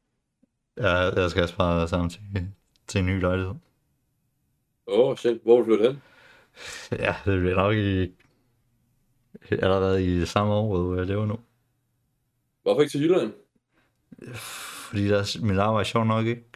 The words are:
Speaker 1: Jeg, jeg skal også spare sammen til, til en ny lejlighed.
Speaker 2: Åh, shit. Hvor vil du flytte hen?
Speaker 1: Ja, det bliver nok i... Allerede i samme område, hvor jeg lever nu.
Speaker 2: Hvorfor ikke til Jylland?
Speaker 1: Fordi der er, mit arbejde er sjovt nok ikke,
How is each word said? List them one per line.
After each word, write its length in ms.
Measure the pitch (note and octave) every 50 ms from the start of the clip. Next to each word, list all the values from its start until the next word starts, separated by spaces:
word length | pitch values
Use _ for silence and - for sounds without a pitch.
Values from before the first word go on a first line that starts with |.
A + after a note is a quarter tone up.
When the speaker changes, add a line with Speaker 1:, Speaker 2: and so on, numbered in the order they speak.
| _ _ _ _ _ _ _ _ _ _ _ _ _ _ _
Speaker 1:
Jeg, 360 | - - F#2+ F2 F2+ F2+ F#2 F#2+
jeg 140 | G2 F2+ F2
skal 120 | E2+ F#2
også 120 | F2 E2+ -
spare 340 | - F#2 F2 F2 E2+ E2+ E2+
sammen 220 | F#2 F2 F2 F2
til, 100 | - - G#2 G2+ G2 F#2+ F2 F#2+ G2 _ _ _ _ _ _
til 120 | - - G2+
en 80 | F#2
ny 140 | F#2 F#2+ F#2+
lejlighed. 340 | F2+ F2+ F#2 F#2+ F#2 F#2 G2 D#3+ - _ _ _ _ _ _ _ _ _ _ _ _ _ _ _ _ _ _ _ _ _ _ _ _
Speaker 2:
Åh, 300 | - G2 A2 B2+ C#3 A#2+
shit. 240 | - - A#2+ A#2+ A2+
Hvor 140 | - A2 A#2+ B2
vil 20 | A2+ A2+
du 60 | A2
flytte 140 | G2 G#2+ B2+
hen? 100 | C#3+ C#3 - - - - - - - - _ _ _ - - - - - - - - -
Speaker 1:
Ja, 160 | - G2+ F#2 - -
det 160 | G2+ G2 F#2
bliver 140 | F2+ F#2 F2+
nok 180 | F#2 F#2+ G#2 A2
i... 400 | G#2+ G2+ G2+ F#2+ F#2 F#2 F2 - _ _ _ _ _ _ _ _ _ _ _ _ _ _ _ _ _ _ _ _ _ _ _ - - - -
Allerede 560 | G#2+ G#2 G2 F#2+ F#2+ F#2+ F#2+ F#2+ F#2+ F#2+ F#2 F2+ F2+ F2
i 40 | E2+
samme 260 | - - G#2 G#2 G#2 G#2
område, 300 | G#2 A2 A2 G2 F2 F2+
hvor 120 | F2+ F2+
jeg 100 | F2+ F2+
lever 200 | F#2 G2 G#2 G#2+
nu. 120 | G#2+ G#2 A2+ - _ _ _ _ _ _ _ _ _ _ _ _ _ _ _ _ _ _ _ _ _ _ _
Speaker 2:
Hvorfor 180 | _ - G#2 C#3+
ikke 100 | D3 C#3
til 100 | - C#3+
Jylland? 300 | D3 E3+ F#3 E3+ A#2+ G#2+ - - _ _ _ _ _ _ _ _ _ _ _ _ _ _ - - - - B2 G#2+ - - - - - - - - - -
Speaker 1:
Fordi 200 | - G2+ G2+ G2+
der 100 | G#2 G2+
er, 260 | G2+ G#2 - - A#2+
mit 120 | G#2 F#2+ F#2+
arbejde 220 | G2+ A2 A2 G#2+
er 40 | G2
sjovt 220 | - - A#2 A2+
nok 200 | A2 A2 A2+ A2+
ikke, 180 | A2+ A#2 A#2 - _ -